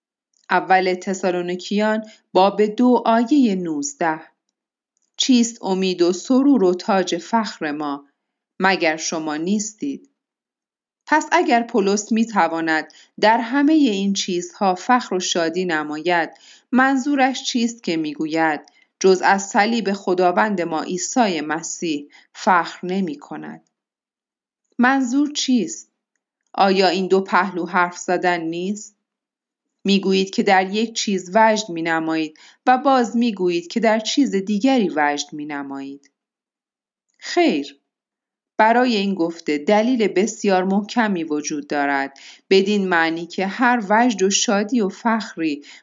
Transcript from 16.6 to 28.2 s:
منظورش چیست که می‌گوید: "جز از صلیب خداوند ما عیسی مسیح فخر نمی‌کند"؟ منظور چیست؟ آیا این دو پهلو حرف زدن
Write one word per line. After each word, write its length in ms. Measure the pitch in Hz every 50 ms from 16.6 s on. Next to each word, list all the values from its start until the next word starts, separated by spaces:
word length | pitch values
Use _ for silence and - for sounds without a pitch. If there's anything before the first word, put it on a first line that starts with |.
| _ _
منظورش 720 | - 240 262 269 277 262 247 294 285 269 254 269 262 - -
چیست 400 | - - 240 233 233 233 - -
که 140 | 202 170
می‌گوید: 640 | 160 156 151 147 - 156 156 156 160 160 160 151 143 - _ _ _ _ _ _ _
"جز 220 | - 190 190 180 -
از 180 | 175 196 196 196
صلیب 500 | - - 226 202 226 233 233 190 196 196
خداوند 680 | 196 - 202 180 180 185 175 180 214 214 220 202 170
ما 200 | 165 170 160 156
عیسی 600 | - - 185 180 - - - 262 233 202 175 151
مسیح 680 | 147 156 151 160 165 - - - 180 170 151 143 147 - _ - _ _ _
فخر 540 | - - 214 185 175 165 - - - -
نمی‌کند"؟ 800 | 175 185 196 196 160 143 147 - - 156 151 151 156 160 165 _ _ _ _ _ _ _ _ _ _ _ _ _ _ _ _ _ _ _ _ _ _ _ -
منظور 520 | 240 254 269 269 269 226 247 285 294 285
چیست؟ 600 | 294 - - - 254 233 180 160 - - - _ _ _ _ _ _ _ _ _ _ _ _ _ -
آیا 340 | - 196 196 196 190 190
این 200 | 180 160 190 190
دو 140 | 175 185 196
پهلو 440 | 190 - 226 180 185 196 185 170 165
حرف 320 | - 185 185 175 175 175
زدن 440 | - - - 180 175